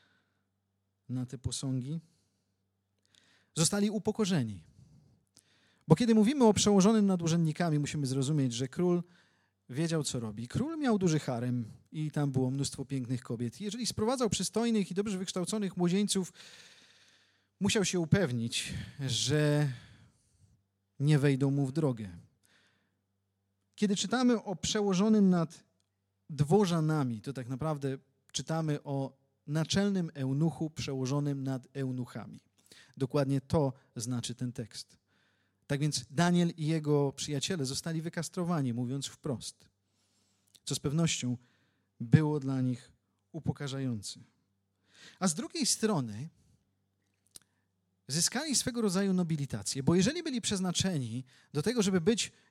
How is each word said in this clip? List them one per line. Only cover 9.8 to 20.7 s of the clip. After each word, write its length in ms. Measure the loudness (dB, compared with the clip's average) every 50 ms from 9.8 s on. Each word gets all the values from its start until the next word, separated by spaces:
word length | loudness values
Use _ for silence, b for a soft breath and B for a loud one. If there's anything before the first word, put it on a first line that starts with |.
| -2 -2 -2 -2 -2
co 160 | -2 -4 -6
robi. 280 | -6 -6 -8 -8 -8
Król 320 | -4 -2 -2 -2 -2 -4 -2
miał 180 | 0 2 2
duży 220 | 2 2 2 2 2
harem 460 | 0 -2 -4 -2 -2 -2 -2 -2 -4 -6 -10 -20 _ -12
i 200 | -8 -6 -6 -4
tam 200 | -2 -2 0 0
było 200 | 0 0 0 0
mnóstwo 340 | -2 -4 -4 -6 -6 -8 -8
pięknych 380 | -6 -6 -6 -4 -4 -6 -6 -6
kobiet. 380 | -8 -6 -4 -4 -6 -6 -6
Jeżeli 240 | -8 -8 -6 -6 -6
sprowadzał 440 | -6 -4 -2 0 0 0 0 0 -2
przystojnych 600 | 0 -2 -4 -2 -2 0 2 2 2 2 0 0
i 20 | -2
dobrze 240 | -4 -2 -2 -2
wykształconych 600 | -4 -4 -4 -4 -4 -4 -2 -2 -2 -4 -4 -2
młodzieńców, 560 | 0 2 2 2 2 2 2 0 -2 -2 -4 B B B B B B B B B B B B B B B B B B B B B B B B _ -4
musiał 260 | -2 0 2 2 0
się 140 | 0 0 0
upewnić, 760 | 2 2 4 2 2 2 0 -2 -2 -2 -4 -6 -6 -6 -8 B B B B B -4
że 600 | -2 -2 -2 0 0 2 2 4 4 4 2 2 0 -2 B B B B B B B B B _ _ _ _ _ _ _ _ _ _